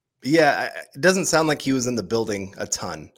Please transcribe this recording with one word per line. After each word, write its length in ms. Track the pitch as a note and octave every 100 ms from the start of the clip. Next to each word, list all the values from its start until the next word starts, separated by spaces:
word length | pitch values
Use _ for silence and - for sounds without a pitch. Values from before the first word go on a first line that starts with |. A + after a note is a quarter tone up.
| _ _
Yeah, 480 | C3 D4 D3 G2 B2
I, 60 | - -
it 60 | C#3+
doesn't 260 | E3+ F#3+ E3
sound 220 | D#3 D#3
like 120 | D3
he 120 | C3+
was 160 | C3+ A#2+
in 80 | A#2+
the 60 |
building 500 | F2+ A2+ A2 G2+ F#2+ -
a 80 | G2
ton. 440 | - G2 D#2+ D#2+